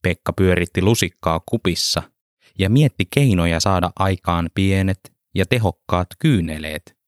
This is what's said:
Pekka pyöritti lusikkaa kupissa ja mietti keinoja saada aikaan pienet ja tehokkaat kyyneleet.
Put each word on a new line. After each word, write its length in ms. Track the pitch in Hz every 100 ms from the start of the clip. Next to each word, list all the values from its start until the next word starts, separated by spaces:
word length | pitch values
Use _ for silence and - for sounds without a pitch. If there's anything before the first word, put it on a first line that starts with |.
Pekka 320 | 90 85 -
pyöritti 480 | 90 95 87 87 -
lusikkaa 580 | 95 117 87 _ 85 80
kupissa 580 | - 117 92 82 - 80 - _ _ _ _ -
ja 100 | 95
mietti 380 | 127 147 - 92
keinoja 460 | - 139 92 85 82
saada 320 | 98 92 90
aikaan 540 | - 98 95 - 85 82
pienet 580 | - 98 95 98 95 - _ _
ja 100 | -
tehokkaat 640 | 92 127 101 - - 90 90 -
kyyneleet. 760 | 160 110 85 78 78 78 - _